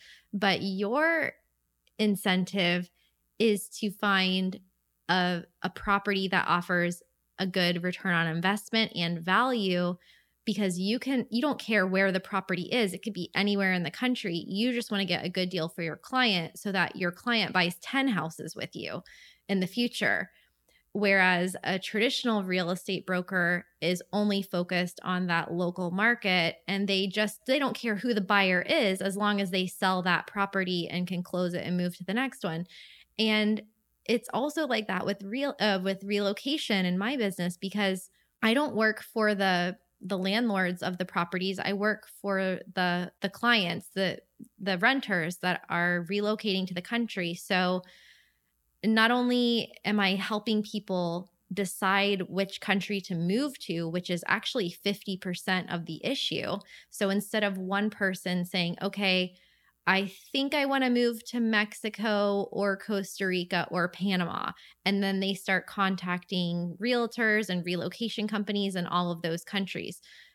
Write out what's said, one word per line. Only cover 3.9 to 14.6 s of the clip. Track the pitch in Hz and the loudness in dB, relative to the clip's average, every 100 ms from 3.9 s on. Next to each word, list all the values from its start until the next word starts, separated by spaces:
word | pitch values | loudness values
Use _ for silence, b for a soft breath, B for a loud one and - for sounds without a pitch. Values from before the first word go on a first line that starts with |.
find | 190 208 190 185 185 185 185 _ _ _ _ - | -2 2 4 4 2 0 -4 _ _ _ _ 2
a, | 180 180 175 - - | 2 4 0 -6 -6
a | 180 | -6
property | - - 202 208 190 190 | -4 0 2 2 0 2
that | 185 - | 2 2
offers | 175 175 175 175 170 - _ _ - | 0 2 0 0 -2 -12 _ _ -6
a | 190 | -2
good | 185 175 175 | 2 2 2
return | 180 180 190 | -2 -2 0
on | 170 165 | 2 2
investment | 165 185 208 - 226 220 | 0 0 0 -2 0 0
and | - 170 170 | 0 -2 -2
value, | 165 196 254 247 190 180 175 180 b b b b | 2 2 4 2 2 2 0 -2 b b b b
because | - 208 196 175 | -4 0 0 0
you | 196 240 | 0 0
can, | 262 269 - | 0 -2 0
you | 233 | 0
don't | 294 262 | 0 -2
care | - 220 190 | 0 2 2
where | 190 196 | 2 2
the | 185 | 2
property | - 202 - 180 | -2 -4 -2 -4
is. | - 247 208 | -2 0 0
It | 175 | -2
could | 226 | -8
be | 190 175 | -8 -4
anywhere | - 202 202 190 | 0 2 2 2
in | 185 | 2
the | 165 | -2
country. | - 247 247 202 170 - | -2 -2 0 -2 -4 -4
You | 196 | -2